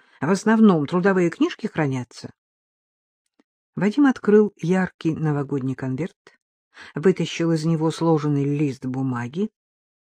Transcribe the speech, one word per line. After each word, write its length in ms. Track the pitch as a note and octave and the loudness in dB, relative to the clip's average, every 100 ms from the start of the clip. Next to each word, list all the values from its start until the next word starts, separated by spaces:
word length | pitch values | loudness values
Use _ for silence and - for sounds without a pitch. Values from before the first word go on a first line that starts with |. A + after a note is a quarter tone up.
| _ - | _ -6
в 100 | C#3 | -2
основном 560 | F#3+ G#3+ A3+ A3 E3 C#3+ | 0 2 6 6 4 2
трудовые 440 | F3+ G3 F#3+ E3+ | 0 2 2 0
книжки 380 | - E4+ - G#3+ | 0 -2 -4 -8
хранятся". 640 | - C#3+ C3 B2 - - _ _ _ _ _ _ _ _ _ _ _ _ _ _ - | -4 -4 -4 -8 -14 -18 _ _ _ _ _ _ _ _ _ _ _ _ _ _ -4
Вадим 300 | G3 B3 C#4 | -2 2 2
открыл 460 | - - G#3+ G#3 - | 2 4 4 4 0
яркий 580 | E3 F#3 F3+ - D#3+ | -2 -2 -2 -4 -6
новогодний 600 | D#3 D#3 C#3+ C#3 C#3+ C3 | -2 -2 -2 -4 -6 -6
конверт, 640 | B2+ C3 C3 - _ _ _ _ _ _ - - | -6 -6 -6 -8 _ _ _ _ _ _ -20 -14
вытащил 580 | D3 F#3 F3+ D#3+ - E3 | -2 0 0 -2 -2 0
из 120 | D#3+ | 0
него 260 | D#3+ D#3+ D#3+ | 0 0 0
сложенный 540 | - E3 D#3 D3+ C#3+ | 0 0 2 2 0
лист 400 | C#3 C#3+ D3 B2+ | 0 0 -2 -4
бумаги 640 | C3 C3 C3+ A#2+ A#2+ D#3+ G#3+ _ _ _ _ _ _ | -6 -4 -4 -4 -6 -6 -6 _ _ _ _ _ _